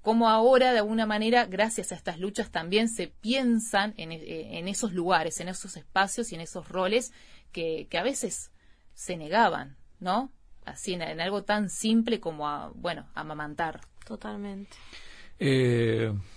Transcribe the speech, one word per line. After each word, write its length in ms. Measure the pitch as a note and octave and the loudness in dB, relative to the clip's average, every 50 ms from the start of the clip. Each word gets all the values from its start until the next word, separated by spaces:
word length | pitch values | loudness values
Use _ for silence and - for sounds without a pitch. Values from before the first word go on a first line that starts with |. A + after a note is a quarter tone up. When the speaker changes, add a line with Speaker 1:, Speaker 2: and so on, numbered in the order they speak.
Speaker 1:
cómo 260 | - G#3+ A3+ A3+ A#3 | 0 4 4 6 6
ahora, 440 | A3 A3 A3 A3+ B3+ C4 B3 B3+ B3+ | 6 6 8 8 8 8 10 8 8
de 80 | B3 A3 | 6 4
alguna 260 | G#3 G#3+ A3+ A3+ A3 | 2 2 2 0 2
manera, 400 | G#3+ G#3+ G#3 A3 A3+ A#3+ A#3+ A3+ | 2 0 0 2 4 4 4 4
gracias 460 | F#3 F#3 F#3+ G#3+ A3 - G#3+ F#3 - | 2 2 0 0 0 0 -4 -6 -6
a 40 | F3+ | -8
estas 240 | - - F#3 E3+ E3 | -8 -8 -8 -6 -4
luchas, 300 | F#3 G#3 G3+ - G#3 - | -6 -4 -4 -4 -6 -4
también 400 | - E3 D#3+ E3+ G3 G#3+ A#3 A3+ | -4 -6 -2 2 2 4 4 2
se 180 | A3+ - F3 - - - | 0 -2 -6 -6 -8 -8
piensan 720 | - A3 C4 C4+ B3+ A#3+ A#3 A3 A3+ - - G3 G3+ G#3+ G#3 | -2 0 0 2 4 4 2 2 2 0 0 0 0 0 -4
en, 160 | - E3 D#3+ | -10 -10 -10
eh, 460 | E3 D#3+ - F3 E3 D#3+ D#3 - - | -10 -12 -10 -10 -8 -8 -8 -8 -8
en 100 | E3 E3+ | -6 -6
esos 240 | G3 G3 - B3 G#3 | -4 -4 -2 -4 -2
lugares, 480 | F3 F3+ E3 F#3 F#3 D#3+ D#3+ E3 - - | -2 0 2 4 4 4 2 0 -4 -6
en 100 | E3+ F#3 | -8 -8
esos 280 | F#3 - - F#3+ - | -8 -8 -10 -12 -14
espacios 540 | D#3 - - - F#3+ G3 G3 - A#3+ A3+ - | -14 -12 -2 2 2 2 2 0 -4 -4 -6
y 40 | F3 | -6
en 60 | E3 | -10
esos 260 | E3 - - F3+ - | -10 -10 -10 -12 -10
roles 460 | - - F#3 F#3 F#3+ A3 A3 A3+ - - - - - - - _ - | -4 -2 0 2 4 2 2 0 -2 -14 -20 -20 -20 -20 -20 _ -12
que, 340 | - F3 E3 D#3+ D#3+ D#3 - | -8 -4 -2 -2 -2 -4 -6
que 120 | - - E3 | -4 -4 0
a 40 | F#3+ | 0
veces 460 | C4 C#4 - - F3+ - - - - - - _ - - _ _ - - | 0 -2 -2 -4 -6 -6 -8 -12 -14 -18 -20 _ -20 -20 _ _ -20 -18
se 220 | - - - - | -14 -8 -8 -8
negaban, 600 | E3 D#3 D3+ F#3 A3+ A3+ F3+ - - C#3 C#3 C#3 - - - - - | -8 -4 0 4 4 4 4 2 -2 -8 -10 -16 -20 -20 -20 -16 -8
¿no? 320 | F#3 F3+ G3 A#3+ C#4 - - - - - - - - | -4 0 0 0 -2 -4 -10 -20 -20 -20 -20 -16 -14
Así, 280 | - - - - G3 F3+ | -14 -12 -10 -6 -6 -6
en, 80 | F3 D#3+ | -4 -6
en 180 | D3+ D#3+ E3 | -6 -6 -4
algo 220 | E3 F#3+ G#3 G3+ G3+ | -4 -2 -2 -4 0
tan 260 | - G#3 G#3 G#3 F3 | 0 0 0 0 -2
simple 500 | - - - A3 A3+ A3+ A3+ A#3+ A3+ G3 | -4 -2 2 4 4 4 4 2 -2 -2
como, 300 | - E3 D#3 D3+ D3 D3 | -2 -6 -6 -4 -4 -4
a, 220 | D3 D3 D#3 D3 - | -4 -6 -8 -12 -12
bueno, 340 | - F3 F3 D#3+ D3 D3 - - | -6 -6 -6 -6 -6 -10 -12 -10
amamantar. 680 | C#3+ D3+ D#3 D3+ D3+ D3+ D3 D3 - E3 D#3+ - - - - - - - | -10 -8 -8 -8 -8 -8 -8 -4 -4 -4 -4 -4 -10 -16 -20 -20 -20 -14
Speaker 2:
Totalmente. 720 | - A3 - - G#3+ G#3 G3+ G3+ G3+ G3 G3 G3+ - - - - - - - - - - - - - - | -12 -12 -10 -10 -10 -10 -8 -10 -10 -10 -12 -14 -16 -18 -20 -20 -18 -18 -16 -16 -16 -16 -18 -18 -16 -8
Speaker 3:
Eh, 720 | - D3 C#3 C3+ C3 B2+ B2 A#2+ A#2 A#2 A2+ A2 A2+ A2+ A2 G#2 G2+ - - - | -2 0 2 4 4 4 4 4 4 4 2 2 2 0 0 -2 -4 -8 -10 -16